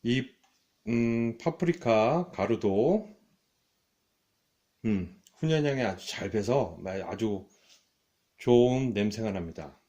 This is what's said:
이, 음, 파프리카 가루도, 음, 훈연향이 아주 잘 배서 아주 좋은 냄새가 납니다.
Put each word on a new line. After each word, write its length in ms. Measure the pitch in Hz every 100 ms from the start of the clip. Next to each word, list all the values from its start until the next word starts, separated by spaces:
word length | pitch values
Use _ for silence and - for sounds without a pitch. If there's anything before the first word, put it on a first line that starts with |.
이, 200 | 117 127 131 _ _ _ _ _ -
음, 500 | 117 117 117 117 113
파프리카 920 | 170 165 170 170 120 110 113 165 180
가루도, 760 | - 101 113 104 98 135 214 - - _ _ _ _ _ _ _ _ _ _ _ _ _ _ _ _
음, 360 | 113 101 87 - - _
훈연향이 420 | 160 156 147 135
아주 240 | 113 95 -
잘 220 | - 95
배서 460 | 107 101 135 95 82 92 98 90
아주 380 | 101 110 98 92 _ _ - _ _ _ _ _ _
좋은 560 | - 120 123 127 131
냄새가 380 | 101 104 107 110
납니다. 480 | 95 85 80 73 -